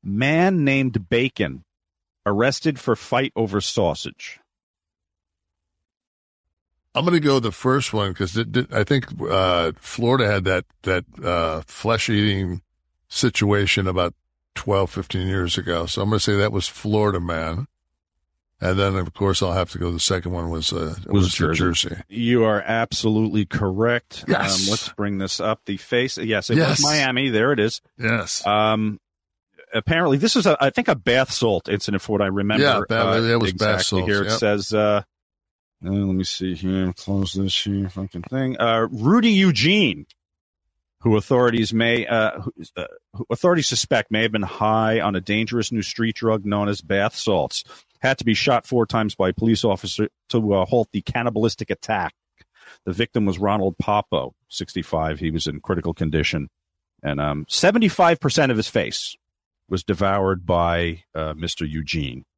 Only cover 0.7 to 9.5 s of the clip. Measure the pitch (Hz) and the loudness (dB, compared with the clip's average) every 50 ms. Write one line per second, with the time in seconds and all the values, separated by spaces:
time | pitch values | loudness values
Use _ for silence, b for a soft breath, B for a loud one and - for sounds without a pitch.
0.7 | 135 135 135 127 110 113 95 - 123 120 127 131 _ - 107 73 67 64 - _ | 2 2 2 0 0 -2 -2 0 2 2 2 0 _ -2 -4 -4 -4 -10 -16 _
1.7 | _ _ _ _ _ _ _ _ _ _ _ 104 101 101 117 135 135 - - 160 | _ _ _ _ _ _ _ _ _ _ _ 0 2 4 2 2 2 0 -2 -2
2.7 | 143 123 - - 113 - - - - 123 135 135 _ - 113 101 98 104 95 - | -2 -2 0 0 0 0 0 -2 0 0 0 0 _ -2 -2 0 0 -2 -2 0
3.7 | - - 101 85 73 - - - - _ - - - - _ _ _ _ _ _ | 0 2 2 2 0 -2 -8 -12 -14 _ -18 -18 -18 -20 _ _ _ _ _ _
4.7 | _ _ _ _ _ _ _ _ _ _ _ _ _ _ _ _ _ _ _ _ | _ _ _ _ _ _ _ _ _ _ _ _ _ _ _ _ _ _ _ _
5.7 | _ _ _ _ _ _ _ _ _ _ _ _ _ _ _ _ _ _ _ _ | _ _ _ _ _ _ _ _ _ _ _ _ _ _ _ _ _ _ _ _
6.7 | _ _ _ _ _ 123 151 175 175 165 151 147 139 131 117 110 95 - - 127 | _ _ _ _ _ -2 0 2 2 4 4 4 4 4 2 0 -6 -2 0 2
7.7 | 131 139 123 - - 110 101 98 90 - 101 87 92 110 113 110 104 123 123 - | 2 2 0 0 0 0 0 0 -2 -2 -4 -2 -2 -2 -4 0 0 -2 -2 0
8.7 | - 113 104 - 143 135 123 - - - - - - 95 95 90 | 0 0 2 2 2 0 0 -4 -10 -8 -4 0 2 2 4 4